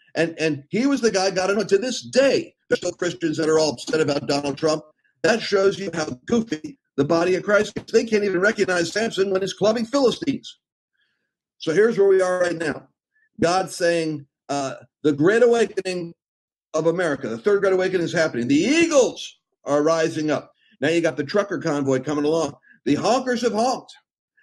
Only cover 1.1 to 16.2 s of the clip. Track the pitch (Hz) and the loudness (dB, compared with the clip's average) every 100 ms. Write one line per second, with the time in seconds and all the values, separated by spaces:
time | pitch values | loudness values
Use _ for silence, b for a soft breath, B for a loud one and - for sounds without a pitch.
1.1 | 185 190 180 185 208 185 196 254 - 120 | 0 -2 0 -2 -2 0 0 0 -6 -2
2.1 | 240 277 156 - _ - - 180 - 175 | 2 2 2 -2 _ -6 -4 -4 -6 -6
3.1 | 170 165 156 156 156 156 131 - 156 147 | -4 -4 -2 2 2 2 -2 -4 -2 0
4.1 | 143 117 143 143 135 156 160 - _ _ | -2 -2 -2 -4 -2 -2 -2 -6 _ _
5.1 | _ - 226 - 196 196 170 196 170 156 | _ 0 0 0 2 2 0 -4 -6 -6
6.1 | 123 - 233 226 156 151 - _ - 139 | -8 -2 -2 -2 -6 -10 -18 _ -4 0
7.1 | 165 175 180 196 208 208 - - 226 226 | 2 2 0 2 2 2 -6 0 0 2
8.1 | 214 202 175 202 214 185 180 170 202 226 | 0 0 2 0 2 0 0 -2 -2 -2
9.1 | - 196 185 190 - 202 233 226 285 247 | -2 0 0 -4 0 0 0 0 2 2
10.1 | - - 131 - - _ _ _ _ _ | 0 -4 -6 -10 -20 _ _ _ _ _
11.1 | _ _ _ _ _ 160 160 226 196 196 | _ _ _ _ _ -2 2 2 4 4
12.1 | 190 180 180 175 165 160 135 - _ _ | 4 2 0 -2 -2 -4 -6 -12 _ _
13.1 | _ _ - 165 185 170 - 170 170 160 | _ _ -2 0 2 -2 -2 0 0 -2
14.1 | 147 139 _ - 143 135 - - _ 147 | -6 -12 _ -8 -6 -6 -10 -16 _ -2
15.1 | 131 160 226 240 233 208 - 185 185 170 | 2 2 4 4 4 0 -2 -6 -6 -10
16.1 | - | -14